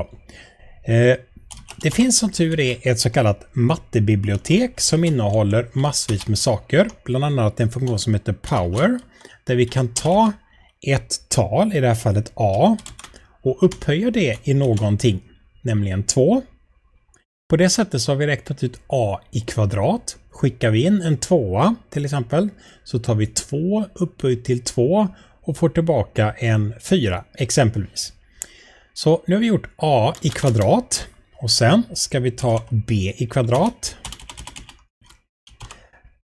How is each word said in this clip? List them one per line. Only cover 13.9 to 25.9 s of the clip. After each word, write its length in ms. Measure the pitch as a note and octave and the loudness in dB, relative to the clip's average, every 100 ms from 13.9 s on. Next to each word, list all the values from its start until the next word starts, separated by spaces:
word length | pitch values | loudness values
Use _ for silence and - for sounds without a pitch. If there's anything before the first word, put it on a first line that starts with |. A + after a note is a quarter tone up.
| D#3 A#3+ | -2 0
det 280 | A3+ C#3+ A2 | 0 -2 -2
i 100 | C#3+ | -2
någonting, 680 | C#3 C3+ G#2+ G#2+ G2+ A#2+ F#2 - - _ _ | 0 2 0 0 0 0 0 -6 -20 _ _
nämligen 400 | B2 G#2+ G2 F#2+ | -4 -2 -2 -4
två. 400 | G#2+ C3+ C#3 C4 B3 - _ _ _ _ _ _ _ _ - | -2 2 2 2 -2 -14 _ _ _ _ _ _ _ _ -2
På 80 | D#3+ | 2
det 140 | F3+ | 2
sättet 320 | - G#3 C3 | 2 -2 -2
så 100 | - | -2
har 40 | C3+ | 0
vi 100 | D3 | -2
räknat 380 | C3+ - C#3 | -2 -6 -6
ut 160 | B2 - - | -6 -8 -6
A 340 | C3+ G#2+ F#2+ - | -2 -2 -4 -6
i 100 | A#2+ | -8
kvadrat. 760 | A2 A2+ G#2 G2+ A#2+ A#3+ - - _ | -4 -2 0 0 0 -2 -6 -16 _
Skickar 400 | - C3+ - A2 | -4 -4 0 0
vi 140 | A2 | 2
in 180 | E3+ G#3 | 2 2
en 160 | D#3+ C#3+ | 0 -2
tvåa 560 | - F3 G2 G2 F3+ A#3 _ | 0 0 0 0 0 0 _
till 140 | C#3+ | -6
exempel, 440 | C#3+ C#3+ A#2 D3+ G3+ - - - | -4 -4 -2 -2 -2 -6 -20 -20
så 140 | - A#2+ | -8 -4
tar 160 | A2+ | -2
vi 120 | G#2+ G#2+ | 0 -2
två 580 | - - C#3+ F3 G#3+ G#3 | -4 -6 -4 -2 -2 -4
upphöjt 500 | - F3 - C3+ A#2+ | -6 -6 -2 -2 -2
till 200 | B2 B2 | -2 -4
två 440 | A#2+ - B2+ G3+ G3+ - - _ | -2 0 2 2 0 -4 -20 _
och 140 | - C#3 | -8 -2
får 120 | E3 | 0
tillbaka 640 | E3+ E3 | 0 0